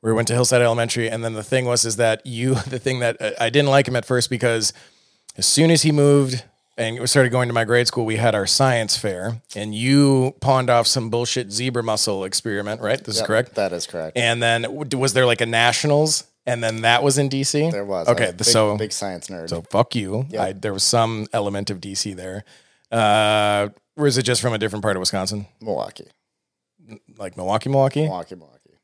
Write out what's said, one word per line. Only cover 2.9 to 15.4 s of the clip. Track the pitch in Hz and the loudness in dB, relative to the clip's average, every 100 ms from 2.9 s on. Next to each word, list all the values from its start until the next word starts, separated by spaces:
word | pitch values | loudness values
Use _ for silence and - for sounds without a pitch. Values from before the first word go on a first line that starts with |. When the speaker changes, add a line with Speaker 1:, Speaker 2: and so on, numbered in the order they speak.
| 127 | 0
Speaker 1:
that, | 120 113 | -2 -2
uh, | 107 - | -6 -2
I | 117 | 0
didn't | 139 143 | 2 4
like | 139 127 | 4 4
him | 123 | -2
at | - | 0
first | 127 - | 0 0
because | 123 120 113 107 - - _ _ _ - - | 0 0 0 -2 -6 -20 _ _ _ -20 -4
as | - | 0
soon | - 160 | 4 6
as | 165 | 6
he | 156 | 4
moved | 147 143 143 135 127 - _ _ - | 4 6 6 2 -4 -10 _ _ -6
and | 113 117 | -6 -4
we | 120 | 2
started | 147 127 | 4 4
going | 127 120 | 2 0
to | 117 | 0
my | |
grade | 110 120 123 | 2 2 2
school, | - 113 | -2 -2
we | 110 | 0
had | 117 107 | 2 0
our | 95 | 0
science | - 135 120 110 - | 2 2 2 0 -2
fair, | 107 90 98 113 _ 104 | -2 -4 -6 -8 _ -10
and | 107 | -8
you | 107 123 139 143 135 127 - | -4 2 4 6 4 0 -2
pawned | 135 131 127 | 0 2 4
off | 120 113 | 2 2
some | 135 113 | 0 -2
bullshit | 117 120 131 107 | -2 -2 -4 -4
zebra | 104 127 120 | -4 -4 -4
mussel | 113 107 - 98 | -2 -2 -2 -2
experiment, | 95 - 113 101 101 110 | -4 -4 -4 -4 -6 -6
right? | 107 131 | -2 -4
This | - 107 | -2 -4
Speaker 2:
Yep, | |
Speaker 1:
is | 107 | 0
correct? | 110 123 - | 0 0 -2
Speaker 2:
that | 98 | -4
is | 87 - | -4 -8
correct. | 87 80 120 | -8 -6 -2
Speaker 1:
And | 117 117 | 0 2
then | 117 117 | 2 0
w-, | 117 139 147 131 | -2 -8 -6 -2
was | 135 | 0
there, | 127 123 | 2 2
like, | 117 | 2